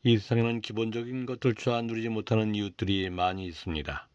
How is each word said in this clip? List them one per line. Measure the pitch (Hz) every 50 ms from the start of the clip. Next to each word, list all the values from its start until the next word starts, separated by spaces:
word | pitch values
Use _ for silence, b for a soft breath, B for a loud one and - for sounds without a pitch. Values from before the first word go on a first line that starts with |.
이 | - 123 117 107
세상에는 | - - 117 117 117 117 117 117
기본적인 | 104 - 107 110 113 113 110 117 117 120 127 131 127
것들조차 | 120 127 123 - 127 113 - - 123 120 117
누리지 | 117 113 113 113 113 117
못하는 | 113 107 104 - 113 110 110 107 104
이웃들이 | 104 104 98 - - 101 92 98 95 92 92
많이 | 90 90 90 92 92 95 95
있습니다. | 90 82 - - 95 80 76 71 78 73 - - _